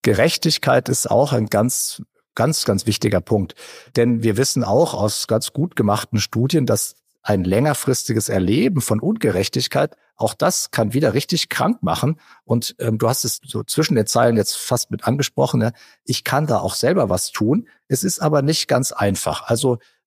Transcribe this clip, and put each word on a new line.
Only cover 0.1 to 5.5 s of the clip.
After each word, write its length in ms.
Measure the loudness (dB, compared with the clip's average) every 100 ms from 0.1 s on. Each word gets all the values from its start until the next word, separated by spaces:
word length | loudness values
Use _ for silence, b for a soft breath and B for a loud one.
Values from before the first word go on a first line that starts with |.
| 2 2 2 -2 0 2 2 2
ist 200 | -4 0
auch 240 | 2 2
ein 140 | 0 0
ganz, 540 | 2 2 0 -6 -8 -18 _ _ -2
ganz, 300 | 0 0 0
ganz 200 | 0 0
wichtiger 340 | 0 0 0
Punkt. 360 | 0 -2 -2 -8 B B B 0
Denn 280 | 2 2
wir 140 | 0 2
wissen 260 | 0 0
auch 300 | 0 2 2
aus 340 | 0 -2 -2 -2
ganz 260 | -2 -2